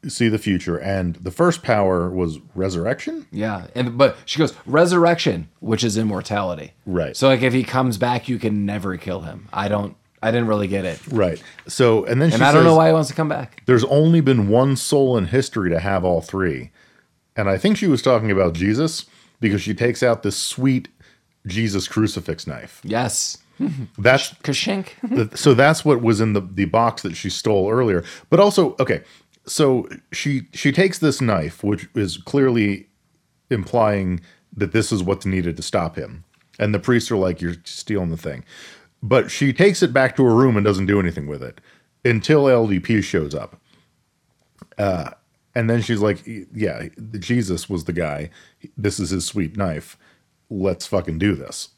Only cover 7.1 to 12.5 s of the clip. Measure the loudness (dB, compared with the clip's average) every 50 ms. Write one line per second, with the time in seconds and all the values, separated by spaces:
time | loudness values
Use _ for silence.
7.1 | -4 2 4 4 4 6 4 2 2 0 -2 0 -2 0 0 0 0 -2 -2 0
8.1 | -2 -2 -2 -4 -6 -4 -2 -2 -2 -2 -2 -4 -4 -6 -6 -6 -8 -8 -8 -8
9.1 | -8 -8 -8 -12 -14 -16 -18 -12 -8 -6 -4 -2 -2 -2 -4 -6 -10 _ _ _
10.1 | _ _ -2 0 0 0 0 0 0 0 0 -2 -2 -4 -4 -6 -8 -10 -12 -4
11.1 | 0 0 0 0 0 -4 -12 -20 -20 -20 -18 -14 -2 2 4 4 4 4 2 0
12.1 | 0 2 2 2 4 4 6 6